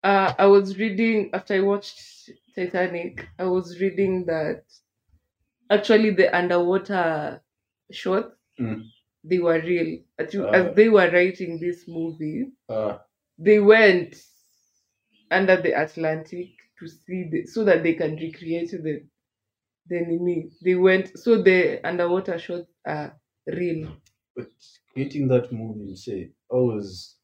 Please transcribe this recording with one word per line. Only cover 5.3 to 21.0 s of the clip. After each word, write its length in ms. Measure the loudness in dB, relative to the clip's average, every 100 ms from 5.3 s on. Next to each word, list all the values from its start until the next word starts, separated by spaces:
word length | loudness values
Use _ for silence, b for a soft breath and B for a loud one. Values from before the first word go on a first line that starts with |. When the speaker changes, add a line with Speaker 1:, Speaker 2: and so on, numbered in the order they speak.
| _ _ _ _
Speaker 1:
actually 420 | 0 4 4 4
the 240 | 4 2 2
underwater 1040 | 0 0 2 0 -2 -2 -2 -4 -6 -12 _ _ _ _ _
shots, 420 | -10 -2 -2 -4 _ _ -8
Speaker 2:
Mm. 240 | -8 -8 -12 _ _ _
Speaker 1:
they 140 | -4 0
were 200 | 2 0
real. 380 | 0 -2 -2 -8 _ -10
As 160 | -6
you, 140 | -4 2
Speaker 2:
Ah. 40 |
Speaker 1:
as 240 | 2 4 4
they 140 | 6
were 200 | 6 6
writing 480 | 4 2 -2 -10 -6
this 280 | -8 -8 -12
movie, 640 | -8 -8 -8 -8 -8 -10 _ -8
Speaker 2:
Ah. 340 | -6 -4 -8 _ _ _ _
Speaker 1:
they 220 | 4 6
went 560 | 6 8 6 4 -2 -14 _ _ _ _ _ _ _ _ _ _ _
under 280 | 2 4 4
the 120 | 4 0
Atlantic 680 | -2 -4 -4 -4 -8 -14 -14 _ _ _
to 80 | -20
see 420 | _ -10 -10 -6
the, 140 | -6 -6
so 180 | -2 2
that 180 | 2
they 100 | 2
can 220 | -2 -4 -6
recreate 560 | -10 -12 -8 -6 -6
the, 320 | -8 -8 -8 -12 _ _ _ _ _ _ _ _
the 120 | -6
nini. 480 | -4 -2 -2 -4 -8 _
They 100 | -2 2
went, 420 | 4 2